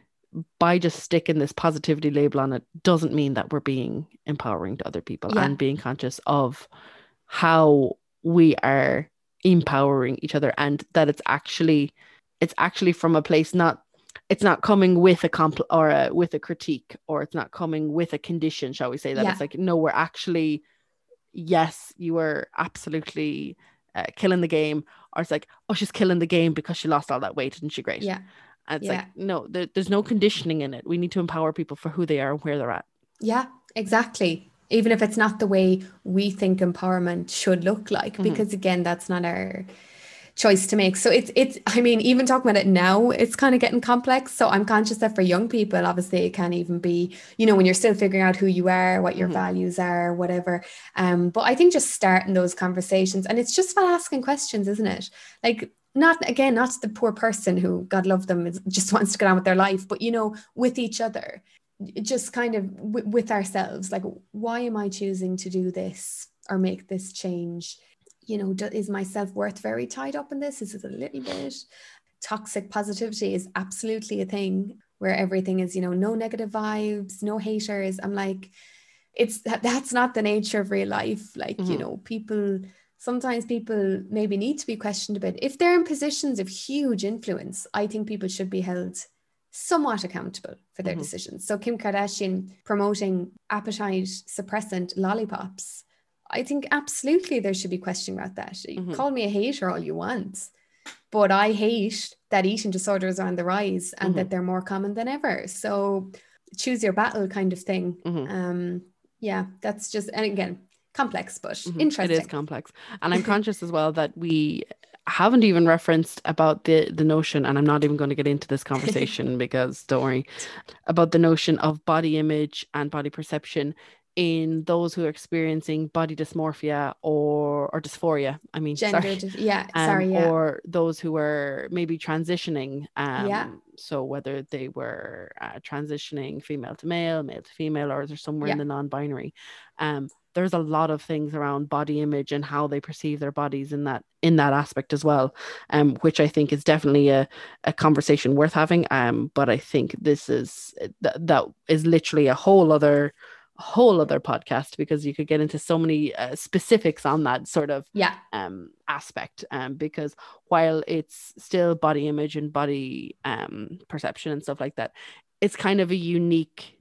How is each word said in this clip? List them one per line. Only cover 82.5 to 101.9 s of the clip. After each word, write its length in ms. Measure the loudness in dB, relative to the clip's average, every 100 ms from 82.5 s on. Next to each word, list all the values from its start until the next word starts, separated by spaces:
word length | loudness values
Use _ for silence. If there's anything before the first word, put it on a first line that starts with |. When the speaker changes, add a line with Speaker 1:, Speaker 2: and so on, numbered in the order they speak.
| -2 -6 _ _ _
Speaker 2:
sometimes 460 | -6 -4 -2 -4
people 600 | -4 -6 -2 -2 0 -2 -4
maybe 280 | -4 -2 -2
need 220 | -2 -4
to 60 | -6
be 80 | -6
questioned 400 | -6 -6 -6 -4
a 40 |
bit. 200 | -4 -4
If 160 | -4 2
they're 160 | 4
in 80 | 4
positions 540 | 2 -2 -4 -2 -4 -4
of 100 | -6
huge 560 | -10 -6 -2 -2 -2
influence, 640 | -4 -6 -6 -8 -8 -12 -8
I 140 | -4 -4
think 180 | -6 -6
people 220 | -6 -6
should 220 | -6 -6
be 100 | -4
held 380 | -4 -6 -8 -10 -16 _ _ _ _
somewhat 540 | -12 -2 0 0 -2
accountable 500 | -6 -10 -12 -14 -16 -18 _
for 80 | -10
their 80 | -6
Speaker 1:
Mm-hmm. 80 | -6
Speaker 2:
decisions. 420 | -8 -10 -12 -12 -8
So 120 | -6
Kim 180 | -6 -6
Kardashian 760 | -4 -2 -4 -4 -4 -4 -8 -12
promoting 680 | -4 0 0 0 -2 -2 -4 -12 -8
appetite 540 | -6 -6 -6 -4 -2
suppressant 880 | -4 -8 -12 -12 -6 -6 -4 -6 -6 -2
lollipops, 840 | -2 -2 -4 -8 -12 -14 -16 -18 -20 _ _ _ -10
I 120 | -8
think 220 | -4 -4 -2
absolutely 680 | -4 -4 -6 0 0 0 -2
there 120 | -2
should 180 | -4 -6
be 60 | -6
question 400 | -6 -8 -8 -8
about 180 | -10 -12
that. 280 | -14 -14
You 160 | -12 -10
Speaker 1:
Mm-hmm. 140 | -8
Speaker 2:
call 160 | -4 -4
me 140 | -2
a 40 | -2
hater 400 | -2 -2 -2 -4
all 100 | -4
you 160 | -6
want, 540 | -6 -6 -6 -8 -12 -16 _ _ _ -20 -20 _
but 200 | 2 4
I 220 | 6 4
hate 640 | 2 0 0 -2